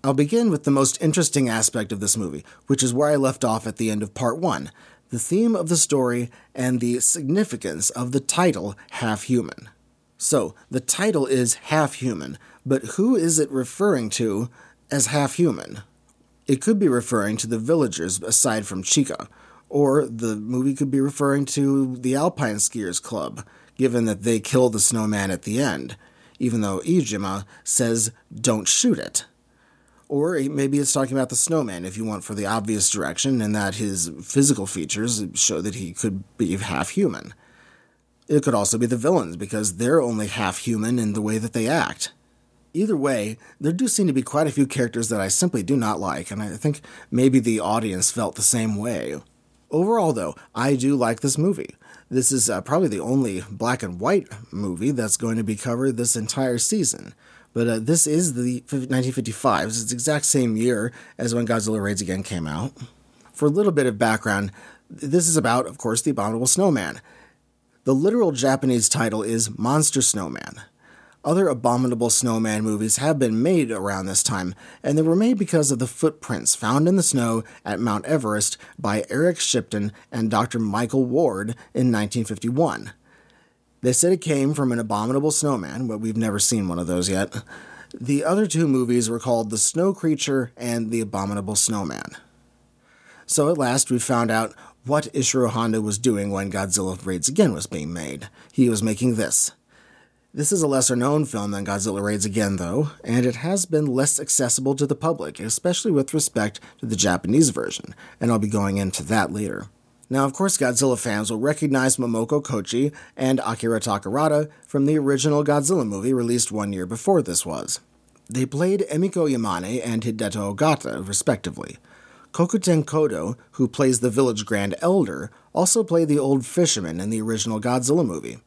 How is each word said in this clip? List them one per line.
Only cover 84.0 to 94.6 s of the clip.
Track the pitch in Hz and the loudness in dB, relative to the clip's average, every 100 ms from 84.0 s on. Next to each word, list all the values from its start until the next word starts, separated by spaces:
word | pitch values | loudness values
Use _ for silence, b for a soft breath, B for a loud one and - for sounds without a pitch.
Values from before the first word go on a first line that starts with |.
| 175 | 4
it | 185 | 2
came | 160 143 135 | 0 0 2
from | 147 131 | 2 0
an | 117 | 0
abominable | 110 104 110 139 151 | -2 -2 0 0 2
snowman, | 147 147 127 80 95 127 | 0 0 -2 -4 -6 -6
but | 107 | -4
we've | 113 110 | -4 0
never | 113 101 | 0 0
seen | - 117 92 | 0 0 0
one | 87 | -2
of | 85 | 0
those | 90 90 | 0 0
yet. | 95 104 113 - B B B B | 0 -2 -6 -12 B B B B
The | - 123 143 | -10 -2 0
other | 156 196 208 | 2 0 2
two | 156 160 | 2 2
movies | 131 120 123 110 | 2 2 2 2
were | 117 | -2
called | 127 117 107 | 0 0 0
The | 110 | -2
Snow | - 160 185 | 0 2 0
Creature | - 165 156 - 135 123 - | 0 -2 -2 0 0 -2 -6
and | 120 117 110 | -4 -2 -2
The | 117 | -2
Abominable | 107 98 98 101 98 104 | -2 -4 -4 -4 -2 -2
Snowman. | - 107 90 52 50 - _ _ _ _ _ _ b b b b b | 0 -2 -4 -6 -12 -16 _ _ _ _ _ _ b b b b b
So | - 147 | 2 2
at | 165 | 2
last | 131 131 - | 0 0 0
we | 123 | 0
found | - 120 113 | 2 2 2
out | 113 113 - | 0 -2 -8